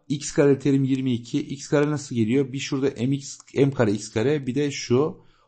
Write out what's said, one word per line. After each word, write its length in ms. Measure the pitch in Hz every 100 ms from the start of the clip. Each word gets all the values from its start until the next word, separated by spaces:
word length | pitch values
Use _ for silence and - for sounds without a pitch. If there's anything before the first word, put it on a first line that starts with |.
| -
X 240 | 143 -
kare 280 | - 143 135
terim 240 | 143 139
yirmi 300 | 135 135 131
iki. 280 | 117 120 143
X 260 | - 139 -
kare 240 | 151 147
nasıl 240 | 151 - 120
geliyor? 380 | 107 131 131
Bir 60 | 139
şurada 300 | - 139 135 - 131
M 80 | 139
X, 220 | - - - -
M 160 | 139
kare 200 | 139 110
X 180 | 104 -
kare, 360 | 110 120 151 127
bir 80 | 127
de 160 | 147
şu. 540 | 139 - 123 156 - - _